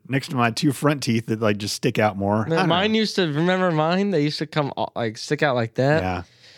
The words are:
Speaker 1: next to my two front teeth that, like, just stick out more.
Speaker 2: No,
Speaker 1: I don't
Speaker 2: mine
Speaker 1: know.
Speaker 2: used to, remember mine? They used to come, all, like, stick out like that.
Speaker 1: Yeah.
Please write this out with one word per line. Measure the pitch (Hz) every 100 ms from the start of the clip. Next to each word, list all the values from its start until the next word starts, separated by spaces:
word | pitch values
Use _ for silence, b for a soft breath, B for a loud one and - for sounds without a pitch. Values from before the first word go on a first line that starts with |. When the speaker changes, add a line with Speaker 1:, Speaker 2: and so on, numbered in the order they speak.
| -
Speaker 1:
next | 135 -
to | 131
my | 117
two | 110 151
front | 131 143 147
teeth | 123 113 -
that, | 110
like, | 110 104
just | 101 -
stick | 139 117
out | 107 98
more. | 98 107 151
Speaker 2:
No, | 165
Speaker 1:
I |
don't | 180
Speaker 2:
mine | 170 208
Speaker 1:
know. | 220
Speaker 2:
used | 214 -
to, | 175
remember | 143 175 185 185
mine? | 156 156 180 202
They | 170
used | 147 -
to | 156
come, | 156 139 -
all, | - -
like, | 117 107
stick | - 151
out | 151 123
like | 113 -
that. | 131 156
Speaker 1:
Yeah. | 92 90 85 b b